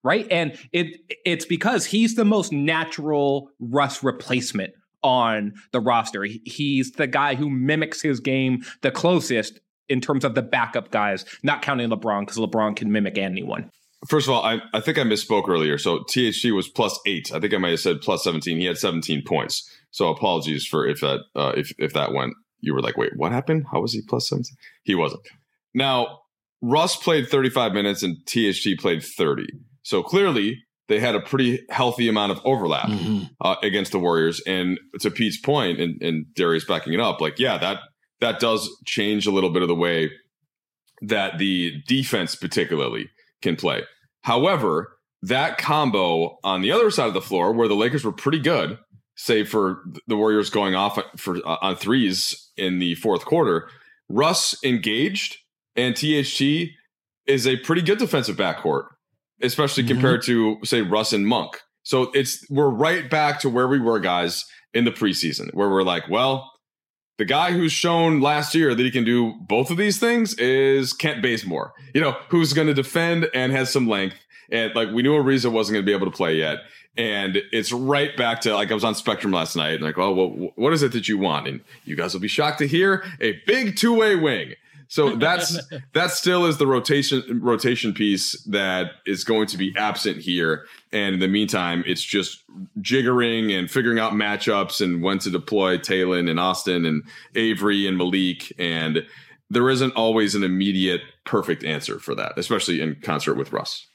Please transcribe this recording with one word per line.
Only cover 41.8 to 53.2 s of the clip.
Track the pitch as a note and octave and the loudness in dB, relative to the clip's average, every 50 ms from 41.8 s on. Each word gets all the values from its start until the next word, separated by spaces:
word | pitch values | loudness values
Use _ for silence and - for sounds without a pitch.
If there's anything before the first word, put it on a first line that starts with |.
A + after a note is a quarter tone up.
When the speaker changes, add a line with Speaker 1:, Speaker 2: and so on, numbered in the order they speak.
| - - | -2 -2
Speaker 2:
defense | B2 C3+ C3 - - G#2 F2+ D#2+ - | -2 0 0 0 -2 -2 -2 -2 -6
particularly | - - F2+ - - E2+ - E2+ D2+ C2+ B1 A1+ A1 G#1 - _ _ _ _ _ _ | -8 -8 -4 -2 -2 0 0 0 -2 -2 -2 -4 -6 -8 -10 _ _ _ _ _ _
can | - F#2+ E2 | -4 -4 -2
play. | - - E2 C2+ - - - _ _ _ _ _ _ | 0 -2 -2 -2 -2 -6 -8 _ _ _ _ _ _
However, | _ - A#2 B2 C#3 F#3 G3 D#3+ A#2 F#2 D#2 D#2 F#2+ - - _ _ _ _ _ | _ 0 2 2 4 2 2 2 0 0 0 -2 -4 -6 -14 _ _ _ _ _
that | - F#2 B2+ C3 D3 D#3+ - - | -4 -2 0 0 0 0 -2 -4
combo | - - D3 D3+ D3+ C3 G#2 G2+ F#2 F2 E2 E2 E2 E2+ - - | -2 0 2 2 2 2 2 2 2 2 2 2 0 -2 -4 -6
on | - G2 F#2+ F#2 | -4 -2 -2 0
the | F#2 G#2+ | 0 2
other | E3 A3+ A#3+ G#3+ | 2 4 4 4
side | - - C3+ A2+ | 2 2 0 0
of | F#2 | 0
the | F#2 | -2
floor | - - G2 F2+ F2 G2 | -4 0 0 2 2 2
where | A2+ A#2 A#2 A2 | 4 2 2 2
the | G#2 | 4
Lakers | G#2 A2 B2 C3 D3 - | 2 2 2 0 0 -2
were | A2 | -4
pretty | - - - C#3 D3+ D#3+ | -6 -2 -2 0 0 2
good, | C3 D3+ E3+ B2 E2+ D2+ G2+ - _ _ _ - _ _ _ - | 2 2 2 2 0 -2 -6 -10 _ _ _ -20 _ _ _ -14
save | - - A#2+ G#2+ G#2 G#2 | -2 0 2 2 2 2
for | - A2 G2 F#2+ F#2 - - F2 D#2 - _ | 0 2 2 2 -2 -4 -10 -16 -16 -16 _
the | - A2+ | -2 0
Warriors | G#2 G#2+ A2 G#2+ G#2+ G2+ - | 2 4 4 4 2 2 2
going | - G#2+ G2+ F#2+ F#2 | 0 0 2 2 2
off | F#2 G2 G2+ - G#2+ - - - | 2 0 0 0 -4 -6 -6 -12
for, | - - G2 F2+ F2 - | -10 -6 -4 -4 -4 -2
uh, | D#2 E2 - | -4 -4 -2
on | - F#2+ F#2 | -2 -2 -2
threes | - - G2 A#2+ C3+ A#2+ F#2+ F#2 - - - - - - _ _ | -2 0 2 2 4 4 2 0 -2 -4 -4 -6 -8 -12 _ _
in | - F#2+ F#2 F#2 F2+ | -4 -4 -2 -2 0
the | F2+ F2 E2+ | 0 -2 -2
fourth | D#2+ - A2 F#2+ E2 | -2 0 0 0 0